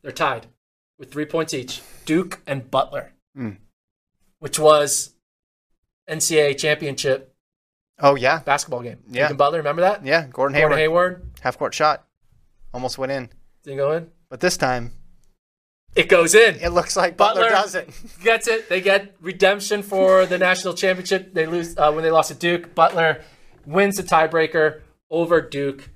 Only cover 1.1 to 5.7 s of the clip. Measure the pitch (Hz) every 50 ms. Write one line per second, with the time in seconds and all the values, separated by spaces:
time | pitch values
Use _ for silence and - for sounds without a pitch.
1.1 | - 143 151 147 - 165 160 160 160 135 123 127 - - - - - - - -
2.1 | 156 170 185 170 - - _ - 143 135 120 - - 131 135 - - 139 - -
3.1 | _ _ _ _ _ 139 127 110 98 _ _ _ _ _ _ _ _ _ _ _
4.1 | _ _ _ _ _ _ 156 143 - - 151 151 151 151 147 139 - - - -
5.1 | _ _ _ _ _ _ _ _ _ _ _ _